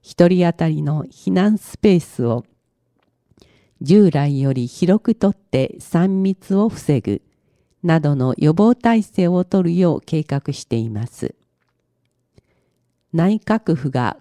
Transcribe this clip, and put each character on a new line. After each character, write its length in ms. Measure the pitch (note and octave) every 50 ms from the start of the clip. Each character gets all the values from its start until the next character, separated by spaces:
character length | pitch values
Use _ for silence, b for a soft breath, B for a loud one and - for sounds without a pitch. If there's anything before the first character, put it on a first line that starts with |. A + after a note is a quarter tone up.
一 260 | _ - - - F3
人 200 | F3 F#3 F3+ F3+
当 60 | E3+
た 160 | E3+ - E3 D#3+
り 140 | D#3 D3+
の 220 | D3+ D3 D3+ D3+ -
避 280 | - - - - F#3+
難 260 | F#3 F#3 F#3+ G#3 G#3+ G3
ス 180 | - - -
ペ 200 | - - A3 F#3
ー 40 | F3
ス 240 | - - - - B2+
を 200 | A#2 A2+ A#2+ A#2 _ _ _ _ _ _ _ _ _ _ _ _ _ _ _ _ _ _ b b b b b b b b b
従 300 | - C3+ F3+ G#3+ G#3 F3+
来 280 | - D3 C#3+ C#3+ C#3+ C3+
よ 120 | C3+ C3+
り 160 | C3+ C3 A#2+ B2+
広 340 | - - F3+ E3+ F#3+ A3
く 120 | _ - A3
と 140 | _ - G3
っ 40 | G3
て 400 | _ _ _ - B2+ C3 - - -
三 420 | - - - E3+ F3 F#3+ F#3+ F#3+
密 320 | F#3+ G3 F#3+ _ - - F#3+
を 120 | G3 G#3 A3+
防 320 | - - - - D3 B2+
ぐ 200 | - - G2+ - _ _ _ _ _ _ _ _ _ _ _ _
な 160 | - F3 E3 D#3+
ど 160 | D3 D3 C#3+
の 200 | C3+ B2+ B2+ - -
予 140 | - D3+ D#3+
防 220 | F3 G#3 A3+ B3
体 260 | _ - A#3 A#3 A3+
制 240 | G3+ - _ - F#3
を 180 | E3+ F3+ F3+ F3+
取 300 | F3+ - F#3+ F#3 E3+ E3+
る 20 |
よ 200 | F3 F#3 E3+ D3+
う 40 | -
計 220 | _ - - D#3+
画 300 | D3 - C#3+ C#3 _ -
し 120 | C#3 - -
て 120 | _ A#2+
い 120 | A2+ A2+ A2+
ま 200 | G#2+ G#2 A2+ A#2
す。 260 | - - - - - _ _ _ _ _ _ _ _ _ _ _ _ _ _ _ _ _ _ _ _ _ _ _ _ _ _ _ _ _ _ _ _ _ _ _
内 280 | - D#3+ E3 F#3+ G#3+ G#3+ _
閣 300 | - G#3+ A3+ _ - D#3+
府 160 | B2+ - C#3
が 280 | C3 C3 B2 G#2+ - -